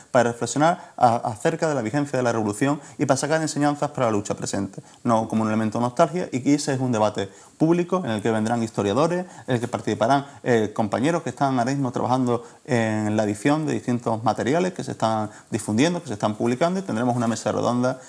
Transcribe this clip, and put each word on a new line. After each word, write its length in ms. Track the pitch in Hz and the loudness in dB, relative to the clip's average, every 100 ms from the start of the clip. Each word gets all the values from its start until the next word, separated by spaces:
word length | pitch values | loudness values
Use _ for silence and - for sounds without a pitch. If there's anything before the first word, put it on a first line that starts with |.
| - | 0
para 200 | 123 117 | 4 4
reflexionar 640 | 117 120 139 160 180 - - | 0 -4 2 2 2 -6 2
a-, 180 | 123 117 | 4 4
acerca 520 | 123 110 165 160 160 | -2 -2 -2 0 0
de 80 | 139 | 0
la 60 | |
vigencia 360 | 107 147 143 131 | 0 -2 0 0
de 60 | |
la 80 | 123 | 0
revolución 480 | 113 107 101 135 147 - - | 0 0 0 0 0 -6 -2
y 60 | 120 | 0
para 120 | 131 | 2
sacar 240 | 143 160 | 2 0
enseñanzas 500 | 156 147 147 143 143 | 0 0 0 0 -4
para 160 | - 117 | 0 0
la 40 | |
lucha 240 | 104 - - | 0 -2 -6
presente, 460 | - 101 95 - - - | -4 -4 -6 -8 -20 -4
no 240 | 120 113 110 | 2 2 2
como 140 | 110 | 0
un 40 | 110 | 0
elemento 300 | 110 110 117 | 0 0 -2
de 40 | 120 | 0
nostalgia, 440 | 123 160 175 - | 2 2 0 -4
y 100 | 131 | -2
que 120 | 139 | 2
ese 200 | 147 147 | 2 0
es 60 | 127 | -2
un 120 | 131 | 0
debate 380 | 110 107 - 98 - - - | 2 2 0 -6 -10 -20 0
público 460 | 160 175 175 185 175 | 2 2 0 -2 -2
en 60 | |
el 100 | 107 | -2
que 80 | 117 | 0
vendrán 320 | 110 107 120 | 0 0 -2
historiadores, 640 | 113 - 101 113 165 180 180 - - | -2 -2 0 2 2 0 -6 -10 -4
en 80 | 123 | -2
el 40 | |
que 80 | 117 | -2
participarán, 580 | 101 113 101 113 139 135 - | -4 -2 0 2 2 0 -6
eh, 280 | 131 117 104 - | 0 2 2 -2
compañeros 480 | 107 110 139 170 | -2 0 0 -2
que 60 | 127 | -4
están 260 | - 139 131 | -2 0 0
ahora 140 | 120 | 0
mismo 200 | 139 131 | -2 -2
trabajando 520 | - 123 127 123 117 - - - | -2 0 0 2 0 -4 -16 -2
en 520 | 120 110 107 107 107 | 0 2 0 0 0
la 60 | |
edición 420 | 107 107 143 151 147 | 0 0 0 0 0
de 80 | |
distintos 500 | 117 127 120 117 113 | -2 -2 -2 -2 -2
materiales 500 | 113 107 107 160 185 | 0 0 0 0 0
que 100 | 185 | -4
se 80 | 127 | -8
están 400 | 117 113 110 107 - - | -2 -2 0 -4 -10 -8
difundiendo, 500 | 113 - 107 160 175 | -6 -2 2 2 0
que 80 | 127 | -6
se 40 | |
están 220 | 104 110 107 | -2 -2 0
publicando, 440 | 120 123 165 190 | 0 0 0 0
y 40 | |
tendremos 320 | 190 110 123 120 | -2 -2 0 0
una 120 | 117 | 0
mesa 240 | 110 107 | -2 -2
redonda, 480 | 101 110 120 127 131 | 0 0 0 0 -2